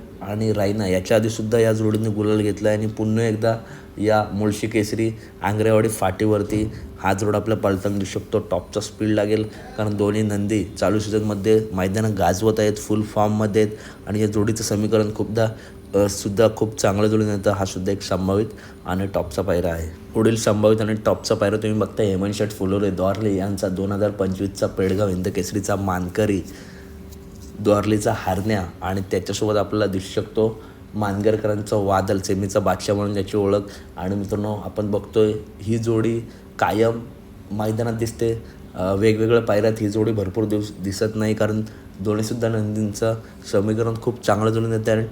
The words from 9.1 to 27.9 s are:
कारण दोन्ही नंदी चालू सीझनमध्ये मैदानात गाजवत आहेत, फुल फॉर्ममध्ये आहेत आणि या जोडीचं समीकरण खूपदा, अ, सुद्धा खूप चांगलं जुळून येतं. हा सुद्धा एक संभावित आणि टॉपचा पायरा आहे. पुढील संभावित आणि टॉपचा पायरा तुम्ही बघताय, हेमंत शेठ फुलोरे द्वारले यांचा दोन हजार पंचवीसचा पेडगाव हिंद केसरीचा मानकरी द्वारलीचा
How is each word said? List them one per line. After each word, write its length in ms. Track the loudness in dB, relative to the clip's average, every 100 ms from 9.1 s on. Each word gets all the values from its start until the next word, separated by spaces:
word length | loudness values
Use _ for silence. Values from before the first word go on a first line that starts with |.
| 2 2 0 0 -6 -12 -4
कारण 180 | -2 0
दोन्ही 260 | 2 2
नंदी 420 | 0 0 0 0
चालू 340 | -2 0 2 2
सीझनमध्ये 680 | 2 0 0 0 4 4 4
मैदानात 380 | 0 0 0 0
गाजवत 440 | 2 2 4 2 4
आहेत, 180 | 2 0
फुल 260 | -2 -2
फॉर्ममध्ये 600 | 0 0 2 2 2 4
आहेत 140 | 2 0 -14 -14 -6
आणि 120 | 0
या 60 | 0
जोडीचं 360 | 2 2 0
समीकरण 520 | -2 0 2 2 2
खूपदा, 340 | -2 -2 0 0 -2 -14 -18 -2
अ, 140 | 2 2
सुद्धा 400 | 0 -4 4 4 4
खूप 240 | -2 2
चांगलं 260 | 2 4 4
जुळून 220 | 4 2
येतं. 220 | 2 0
हा 140 | 0
सुद्धा 280 | -2 -2 -4
एक 100 | -4
संभावित 440 | -2 -2 2 2 0 -6 -18 -14 -6
आणि 200 | -4 -2
टॉपचा 360 | -2 -2 -2
पायरा 260 | 0 0 0
आहे. 440 | -2 -6 -10 -6
पुढील 220 | 2 4 4
संभावित 440 | 2 4 6 4
आणि 140 | 2
टॉपचा 400 | 0 0 0 -2
पायरा 220 | 0 2 2
तुम्ही 220 | 0 0
बघताय, 280 | 0 0 0
हेमंत 260 | 2 0
शेठ 160 | 0 -4
फुलोरे 400 | -2 0 2 0
द्वारले 460 | 0 0 0 0 0
यांचा 320 | -2 -2 -2
दोन 240 | -2 -2
हजार 180 | 0 0
पंचवीसचा 560 | 0 -2 -2 -4 -2 -2
पेडगाव 420 | 0 0 2 0
हिंद 200 | 0 -2
केसरीचा 480 | -2 -2 -4 -2 -2
मानकरी 640 | 0 -2 -2 0 2 0 -2 -12 -16 -18 -18 -16 -16 -16 -18 -18 -16 -2
द्वारलीचा 540 | 2 2 4